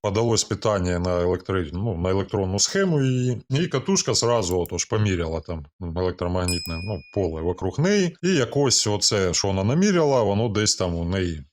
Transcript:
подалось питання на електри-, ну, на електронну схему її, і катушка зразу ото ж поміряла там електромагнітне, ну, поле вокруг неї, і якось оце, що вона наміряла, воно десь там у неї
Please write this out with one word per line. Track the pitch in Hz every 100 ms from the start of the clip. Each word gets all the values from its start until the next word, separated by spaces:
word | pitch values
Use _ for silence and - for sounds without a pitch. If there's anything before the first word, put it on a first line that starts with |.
подалось | 104 101 117 107
питання | - 98 113 101 90 87
на | 90 90
електри-, | 87 90 - 95 80
ну, | 90 113 85
на | 90
електронну | 95 95 104 95 101
схему | - 196 196 156
її, | 135 127 123 120 -
і | 135 175
катушка | 135 - 196 -
зразу | 110 117 120 90 90
ото | 85 87
ж | -
поміряла | 110 107 92 82 82
там | - 85 76 _ 87 82
електромагнітне, | 92 90 90 90 90 90 90 82
ну, | 95 98 -
поле | - 92 80
вокруг | 82 90 95 -
неї, | 170 208 180 -
і | 175
якось | 175 117 139 139 - 110
оце, | 104 - 107 92
що | 82 101
вона | 95
наміряла, | 98 151 202 180 151 135
воно | 104 101 117
десь | 104 107 -
там | 90 85
у | 85
неї | 95 90 78 71